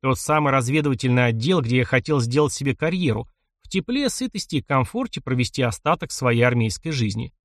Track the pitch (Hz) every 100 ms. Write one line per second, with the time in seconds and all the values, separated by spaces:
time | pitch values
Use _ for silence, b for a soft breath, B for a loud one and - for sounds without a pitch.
0 | 131 127 - 151 147 135 120 151 147 127
1 | 131 123 123 110 123 185 117 127 120 131
2 | - 147 117 131 151 - 139 - 160 180
3 | 175 107 117 _ _ _ - 190 - 254
4 | 277 - 254 202 - 147 - 135 127 226
5 | 254 - - 127 120 - 123 101 - 170
6 | - - 127 120 120 120 113 - 160 143
7 | 113 107 113 _